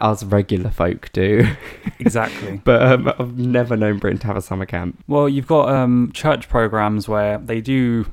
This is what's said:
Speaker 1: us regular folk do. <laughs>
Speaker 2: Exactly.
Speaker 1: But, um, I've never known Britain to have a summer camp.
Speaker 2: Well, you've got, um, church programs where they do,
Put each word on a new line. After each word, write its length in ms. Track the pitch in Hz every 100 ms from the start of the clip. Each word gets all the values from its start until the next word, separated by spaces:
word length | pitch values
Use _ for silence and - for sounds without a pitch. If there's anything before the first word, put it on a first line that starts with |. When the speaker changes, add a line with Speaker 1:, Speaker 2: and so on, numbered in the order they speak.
Speaker 1:
us 220 | 107 104
regular 480 | 98 101 95 95 104
folk 380 | - 87 - -
do. 340 | 95 95 107 110 - -
<laughs> 260 | - - -
Speaker 2:
Exactly. 600 | - 117 113 - 104 98 -
Speaker 1:
But, 160 | 117
um, 300 | 127 127 127 -
I've 180 | 123 123
never 400 | 123 123 120 110
known 220 | 107 101
Britain 200 | 101 92
to 80 | 107
have 80 | 98
a 40 |
summer 240 | - 95 95
camp. 360 | 87 87 - -
Speaker 2:
Well, 220 | 143 143
you've 180 | 139 131
got, 220 | 151 135
um, 420 | 135 123 123 120
church 360 | - 156 143 -
programs 580 | 123 110 107 104 107 104
where 300 | 107 104 104
they 240 | 120 117
do, 440 | 117 131 123 117 104